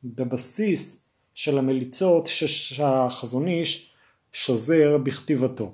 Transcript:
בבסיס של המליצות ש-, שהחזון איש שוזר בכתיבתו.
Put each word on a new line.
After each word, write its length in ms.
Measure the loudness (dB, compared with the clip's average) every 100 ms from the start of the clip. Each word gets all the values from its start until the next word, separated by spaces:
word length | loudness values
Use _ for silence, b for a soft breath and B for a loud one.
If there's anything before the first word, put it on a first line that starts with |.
בבסיס 1000 | -14 -6 -4 -4 -6 -2 0 0 -2 -10 _ _ _
של 240 | -8 -2 0
המליצות 680 | 2 0 -2 -2 4 4 2
ש-, 460 | -2 -2 -4 -6 -2
שהחזון 720 | 0 2 2 -2 -6 -2 0
איש 440 | 0 -2 -4 b b b b b
שוזר 640 | -8 -2 -2 2 4 6 4
בכתיבתו. 680 | 0 -6 -2 0 0 -2 -8